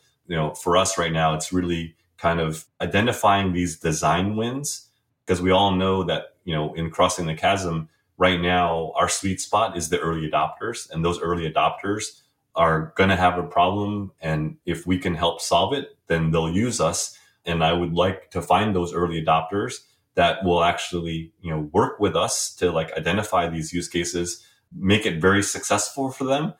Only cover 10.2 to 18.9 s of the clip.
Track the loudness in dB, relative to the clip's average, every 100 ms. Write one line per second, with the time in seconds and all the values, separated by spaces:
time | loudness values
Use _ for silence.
10.2 | -2 0 -2 -4 -8 -8 -8 -2 0 0
11.2 | -2 -2 -2 2 0 0 -4 -4 -6 -12
12.2 | _ _ _ 0 2 2 -2 2 2 4
13.2 | 2 2 -2 2 2 2 -2 -4 -6 -8
14.2 | -4 -2 -4 -6 -6 -4 0 0 0 0
15.2 | 0 -2 0 2 2 0 -6 -10 -2 0
16.2 | 2 2 2 2 0 2 0 0 -6 -10
17.2 | _ _ -4 0 2 2 0 2 2 0
18.2 | -6 -6 2 2 2 0 0